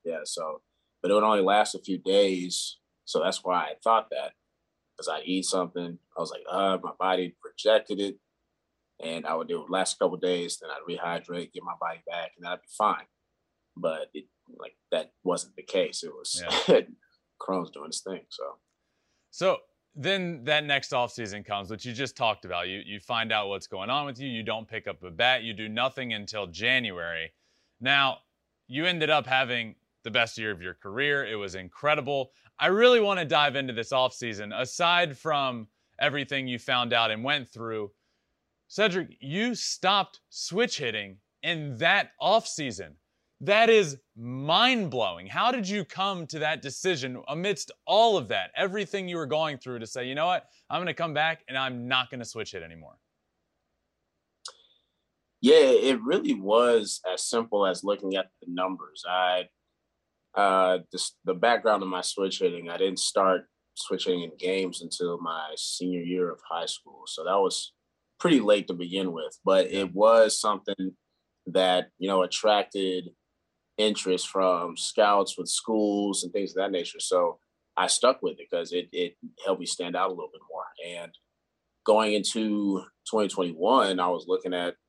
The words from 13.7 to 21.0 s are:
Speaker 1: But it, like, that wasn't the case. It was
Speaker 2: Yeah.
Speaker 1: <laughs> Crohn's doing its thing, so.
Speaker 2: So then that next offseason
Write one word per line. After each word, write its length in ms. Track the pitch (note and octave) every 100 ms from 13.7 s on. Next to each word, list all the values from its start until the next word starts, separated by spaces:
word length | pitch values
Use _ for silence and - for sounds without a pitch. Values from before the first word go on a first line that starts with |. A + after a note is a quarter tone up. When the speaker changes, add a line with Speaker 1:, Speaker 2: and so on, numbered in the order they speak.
| -
Speaker 1:
But 320 | E2+ D#2+ D2+
it, 160 | D2+ - _ _
like, 280 | - - _ _
that 220 | - - _
wasn't 320 | F2+ E2+ - -
the 60 |
case. 400 | - F#2+ E2 -
It 100 | E2
was 280 | C#2+ - F2
Speaker 2:
Yeah. 80 | E2+ - -
Speaker 1:
<laughs> 760 | - - - _ _ _ _
Crohn's 300 | - F#2+ E2+
doing 160 | - D2+
its 120 | -
thing, 240 | F#2+ F2+ _
so. 300 | - C#2+ - _ _ _ _ _ _ _
Speaker 2:
So 280 | - F#3 - _ _ _ D3+
then 480 | C#3+ G3 F3+ D#3+ A#2+
that 180 | D3+ D3
next 260 | C#3 -
offseason 540 | C3